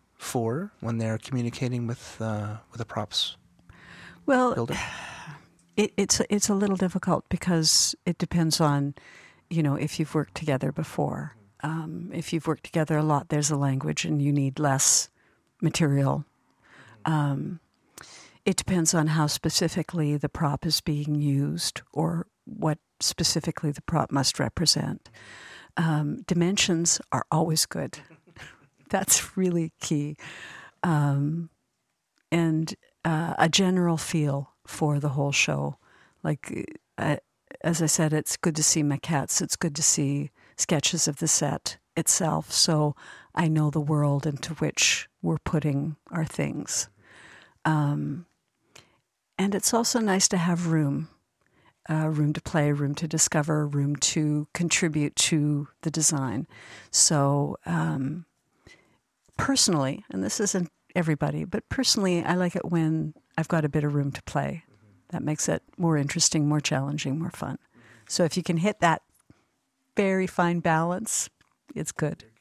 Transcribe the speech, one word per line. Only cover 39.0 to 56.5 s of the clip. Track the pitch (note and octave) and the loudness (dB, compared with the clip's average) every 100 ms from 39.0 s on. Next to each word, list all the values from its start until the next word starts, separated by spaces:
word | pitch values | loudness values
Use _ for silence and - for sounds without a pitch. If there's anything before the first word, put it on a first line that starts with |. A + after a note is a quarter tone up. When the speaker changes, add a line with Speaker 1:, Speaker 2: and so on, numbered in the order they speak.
| - D3+ D3+ - | 0 -2 0 -2
Speaker 2:
It's | D#3 - | -2 -2
good | E3+ D3 | -2 0
to | |
see | D#3 - C#3 C#3+ C#3+ _ - - | 0 2 2 0 -4 _ -16 -6
sketches | - D#3 - E3 - | 0 2 2 0 -2
of | C#3+ | 0
the | D#3+ | 0
set | - D3 D#3 - - _ - | 2 2 -2 -6 -10 _ -4
itself. | - - E3 D#3 - | 0 2 2 -2 -2
So | - - D#3 D3 - - - - | 0 2 4 2 0 -12 -20 -10
I | - E3+ | 0 2
know | D#3 D3+ | 4 2
the | D3+ | 0
world | D3 D3+ D3 C#3+ D#3 | 0 2 2 2 0
into | C#3 - D#3 | -4 -6 -4
which | D#3 - - - - _ | -4 0 0 0 -4 _
we're | E3 D#3+ | -2 -2
putting | - D#3+ D3+ C#3 D3+ D3+ - | 0 0 0 0 -2 -8 -8
our | - D#3+ | -6 -4
things. | - D3 - - - - _ - - - - - _ - | -2 -4 -4 -6 -4 -6 _ -20 -20 -20 -20 -20 _ 0
Um, | D#3 C#3+ D3 D3 D3 E3+ _ _ _ _ - - _ _ _ _ - | 2 2 0 -2 -6 -12 _ _ _ _ -20 -20 _ _ _ _ -2
and | G3 G3 | 0 0
it's | - | 2
also | A#3 A#3+ A#3+ | 2 2 2
nice | G#3+ F#3+ - | 2 2 2
to | F#3+ | 2
have | E3+ E3+ F3 | 2 2 2
room, | D#3+ C#3+ C#3+ D#3 _ _ _ _ _ _ _ - | 2 2 0 -6 _ _ _ _ _ _ _ -4
uh, | D#3 D#3 | 0 0
room | D3+ D3 | 2 0
to | D3+ | 0
play, | - E3 D3 | -2 0 2
room | D3 C#3+ C#3+ | 2 0 -2
to | D#3+ | -2
discover, | D#3+ - D#3 D3 D3+ D3 | 0 2 2 2 0 0
room | C#3+ C#3+ C#3 | 0 0 2
to | - E3 D3+ D3+ D3 | 0 2 2 0 -2
contribute | - E3+ - E3+ D3+ C#3+ - | -2 0 2 0 0 -2 0
to | - D#3+ D3 D3 C#3 _ | 2 2 2 0 -2 _
the | D#3+ | -6
design. | D#3 D#3 D3+ C3 G#2+ - | 0 0 2 -2 -4 -6